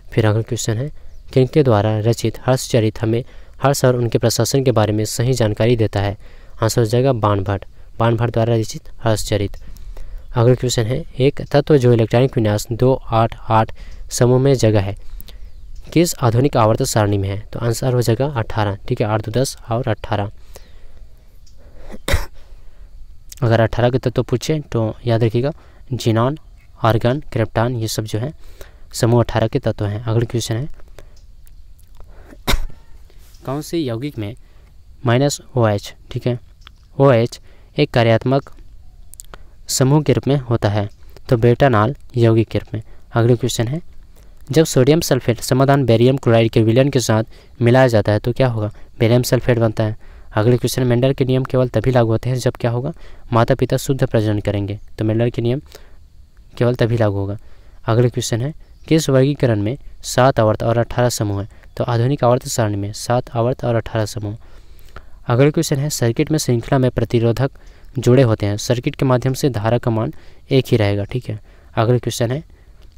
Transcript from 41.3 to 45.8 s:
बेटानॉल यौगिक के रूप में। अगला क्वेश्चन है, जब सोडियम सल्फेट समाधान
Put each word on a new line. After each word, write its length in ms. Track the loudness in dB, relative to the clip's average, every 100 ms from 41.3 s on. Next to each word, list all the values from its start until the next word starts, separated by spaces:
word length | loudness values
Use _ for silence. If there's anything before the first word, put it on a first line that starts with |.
| 2
बेटानॉल 580 | 4 4 4 4 2 -2 -6 2
यौगिक 320 | 4 4 2
के 100 | -4
रूप 160 | -6
में। 80 | -8 -10 -16 -4
अगला 220 | 0 2
क्वेश्चन 340 | 2 0 -2 -4
है, 240 | -6 -10 -16 -20 -20 -20 -18 -2
जब 140 | 0
सोडियम 360 | 2 4 4 4
सल्फेट 400 | 2 0 0 -2
समाधान 440 | 0 2 4 4